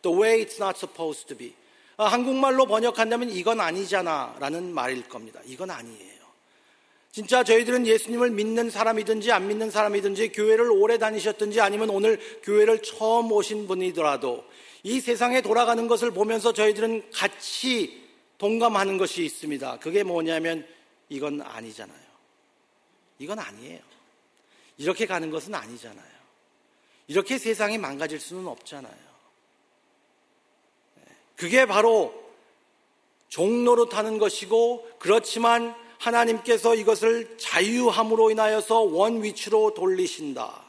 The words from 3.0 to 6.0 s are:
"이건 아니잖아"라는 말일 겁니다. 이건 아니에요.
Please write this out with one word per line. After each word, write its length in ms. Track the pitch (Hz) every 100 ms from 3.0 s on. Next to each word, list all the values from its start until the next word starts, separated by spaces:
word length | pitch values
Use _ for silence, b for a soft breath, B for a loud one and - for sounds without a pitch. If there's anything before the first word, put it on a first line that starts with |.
| 220 240 247
"이건 300 | 185 175 226
아니잖아"라는 1120 | 170 180 190 196 175 151 120 120 139 165 180
말일 340 | 156 127 127 117
겁니다. 320 | 120 110 104 123
이건 240 | 131 185
아니에요. 500 | 143 117 107